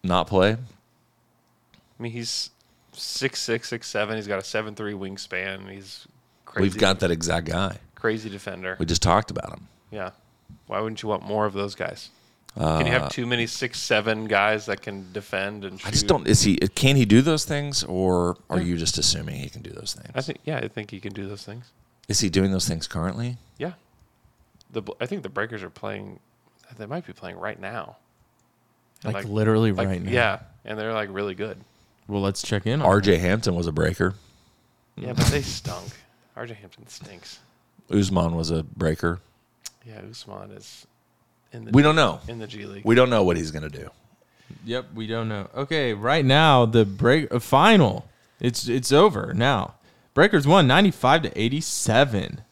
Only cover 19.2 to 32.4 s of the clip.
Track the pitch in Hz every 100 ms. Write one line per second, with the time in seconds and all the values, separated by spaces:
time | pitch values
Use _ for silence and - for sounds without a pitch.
19.2 | 76 69 69 - - - - - - 127
20.2 | 135 - - 143 104 - 107 98 101 98
21.2 | 98 101 - 110 123 _ _ _ - 101
22.2 | 104 87 95 95 - 82 - 85 85 101
23.2 | 120 123 _ _ 151 175 _ _ _ _
24.2 | _ _ _ _ _ 113 101 - 123 202
25.2 | 113 - 110 110 92 - 107 101 101 92
26.2 | _ _ _ _ _ 110 107 156 - -
27.2 | 92 87 101 107 95 113 - - _ _
28.2 | _ _ _ _ _ _ _ _ - 104
29.2 | 107 107 107 110 113 95 98 90 92 123
30.2 | 113 98 - - - 107 107 110 104 95
31.2 | 101 95 110 95 - _ _ _ - 101
32.2 | 98 98